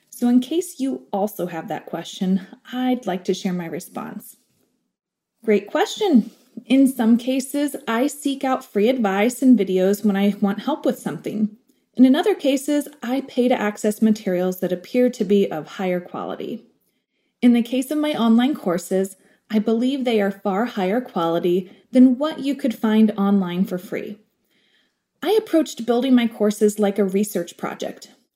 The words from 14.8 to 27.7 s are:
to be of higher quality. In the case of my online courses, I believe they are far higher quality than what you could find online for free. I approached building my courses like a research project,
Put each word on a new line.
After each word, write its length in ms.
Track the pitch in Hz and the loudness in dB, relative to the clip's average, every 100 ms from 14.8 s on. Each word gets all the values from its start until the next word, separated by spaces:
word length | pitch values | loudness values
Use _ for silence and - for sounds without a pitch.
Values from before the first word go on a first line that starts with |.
| - 247 247 | -2 2 2
to 140 | 247 | 2
be 260 | 185 202 196 | 2 2 2
of 160 | 156 156 | -2 -10
higher 340 | - 185 180 | -6 -4 -4
quality. 640 | 180 123 90 - - 233 _ _ _ _ _ _ _ - | -6 -10 -8 -8 -10 -12 _ _ _ _ _ _ _ 0
In 100 | 247 | 4
the 100 | 240 | 4
case 280 | 233 254 269 | 2 -2 -2
of 80 | 302 | -2
my 160 | 302 | -2
online 400 | 302 226 226 254 | 0 4 4 2
courses, 600 | 302 202 175 - 190 196 - _ _ - | 0 -2 -4 -2 -2 -2 -6 _ _ -4
I 80 | 214 | -2
believe 460 | 214 226 254 277 | 0 0 0 -2
they 160 | 247 220 | 0 0
are 100 | 196 | 0
far 340 | 196 208 190 | -4 -4 -2
higher 360 | 247 220 185 220 | -4 -2 -2 -2
quality 680 | 247 - 170 170 175 180 180 - _ | -4 -2 0 0 0 -2 -4 -14 _
than 260 | 254 254 247 | 4 6 4
what 220 | 302 320 | -4 -4
you 160 | 269 | -6
could 200 | 269 269 | -4 -4
find 360 | 220 220 214 220 208 | -2 0 4 4 2
online 480 | 196 202 180 175 190 | 2 2 0 -2 -2
for 100 | 185 | -4
free. 420 | - 123 - 208 _ _ _ _ _ _ _ _ _ _ | -6 -10 -10 -14 _ _ _ _ _ _ _ _ _ _
I 100 | 302 | 0
approached 520 | 427 427 320 294 - | 0 2 0 0 -4
building 300 | 233 240 269 | -2 0 4
my 120 | 254 233 | 4 2
courses 520 | - 214 208 214 208 | 0 0 2 2 2
like 200 | 202 202 | 0 0
a 60 | |
research 520 | 196 196 208 185 175 - | 0 0 -2 -4 -8 -8
project, 540 | - | -10